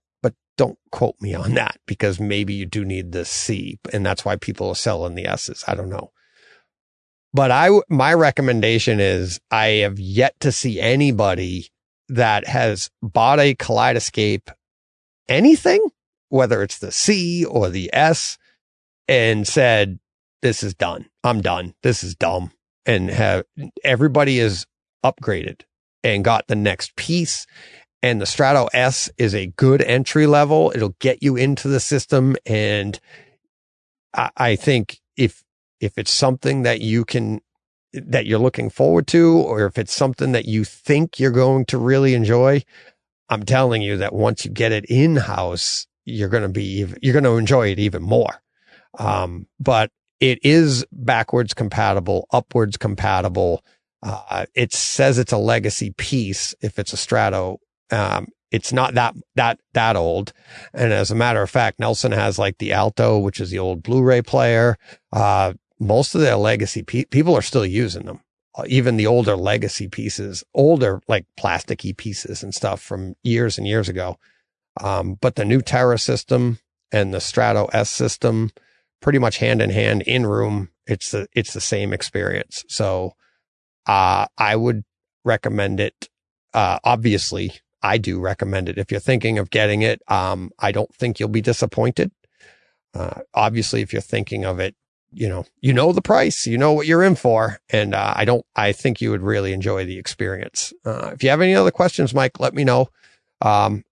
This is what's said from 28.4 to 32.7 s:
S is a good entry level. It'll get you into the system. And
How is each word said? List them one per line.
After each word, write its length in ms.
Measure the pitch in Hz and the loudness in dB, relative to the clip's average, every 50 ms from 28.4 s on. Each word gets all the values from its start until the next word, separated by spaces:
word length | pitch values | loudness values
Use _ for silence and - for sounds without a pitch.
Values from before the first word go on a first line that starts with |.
| 143 135 143 135 120 - | 4 4 4 4 2 2
S 380 | - 123 127 131 127 - - - - - | 2 2 2 2 0 -2 -6 -8 -2 -2
is 160 | 120 107 98 | 0 0 0
a 140 | 101 95 90 | -2 -4 -6
good 340 | - - 135 131 135 143 | 0 2 4 4 6 4
entry 460 | 120 113 120 131 131 - - 151 151 147 | 4 2 0 0 0 0 2 2 4 6
level. 420 | 147 143 147 143 156 156 165 - | 6 4 4 4 4 2 2 2
It'll 220 | - 113 110 98 - - | 0 0 -2 -4 -4 -2
get 200 | - 131 127 - | -2 -2 -2 0
you 140 | - 143 127 | 0 0 2
into 320 | 123 131 139 143 - - | 2 2 0 0 -2 -2
the 140 | 139 139 131 | -2 -2 0
system. 560 | - - 147 131 - - 147 131 131 135 131 - - | 0 0 -2 -2 0 0 2 2 4 2 0 -2 -2
And 540 | - 110 107 107 104 | -2 -2 0 0 0